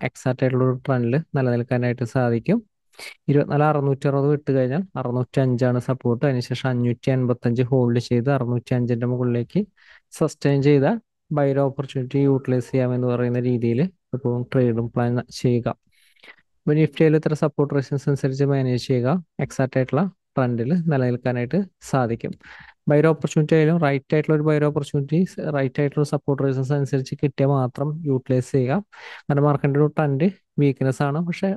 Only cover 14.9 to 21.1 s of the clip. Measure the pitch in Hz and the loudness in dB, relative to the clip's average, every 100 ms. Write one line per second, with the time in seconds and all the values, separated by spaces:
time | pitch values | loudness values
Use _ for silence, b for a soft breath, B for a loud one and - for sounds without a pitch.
14.9 | 127 120 123 - - 131 120 120 - _ | -2 -2 -2 -6 -4 0 0 -2 -8 _
15.9 | _ _ _ - - _ _ - 151 151 | _ _ _ -20 -20 _ _ -2 2 2
16.9 | - 160 156 156 151 156 - 143 143 131 | 4 4 4 0 -2 -2 0 -2 -2 -2
17.9 | 143 - 139 139 131 139 139 131 123 - | -4 -2 -2 -2 0 0 0 0 -2 0
18.9 | 127 123 180 - - 135 - 131 135 127 | 0 0 -2 -4 -8 -8 -2 -2 0 0
19.9 | 135 190 - _ - 127 117 117 180 165 | 0 -2 -6 _ -2 0 0 -2 0 0
20.9 | 139 127 | 0 0